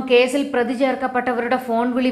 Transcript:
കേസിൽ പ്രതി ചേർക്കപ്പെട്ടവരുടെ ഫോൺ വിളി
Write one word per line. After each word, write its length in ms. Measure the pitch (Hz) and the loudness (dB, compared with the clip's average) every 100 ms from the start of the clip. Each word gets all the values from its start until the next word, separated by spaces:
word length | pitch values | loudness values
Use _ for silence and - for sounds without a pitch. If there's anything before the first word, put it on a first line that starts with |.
| 254 | 4
കേസിൽ 320 | 240 247 285 277 | 4 4 0 -2
പ്രതി 220 | 247 233 240 | -2 -2 0
ചേർക്കപ്പെട്ടവരുടെ 760 | 269 254 254 254 247 240 240 254 247 | 0 0 -2 -2 -2 -2 -2 -2 0
ഫോൺ 200 | 226 247 247 | -2 0 0
വിളി 160 | 254 | 0